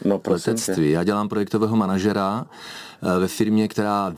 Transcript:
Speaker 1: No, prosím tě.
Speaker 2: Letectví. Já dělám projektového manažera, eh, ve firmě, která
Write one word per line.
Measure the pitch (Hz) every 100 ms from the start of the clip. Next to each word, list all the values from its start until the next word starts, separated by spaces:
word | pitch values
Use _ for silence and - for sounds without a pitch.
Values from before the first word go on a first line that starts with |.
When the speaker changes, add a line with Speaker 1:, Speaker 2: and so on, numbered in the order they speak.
| -
Speaker 1:
No, | 98
prosím | - 87
tě. | - 113
Speaker 2:
Letectví. | 101 92 76
Já | 80
dělám | 90 104 104
projektového | 107 98 110 110 113
manažera, | 95 95 104 101 98 110 139 - - - - - 90 90
eh, |
ve | 92
firmě, | - 107 110 107
která | - 104 101 95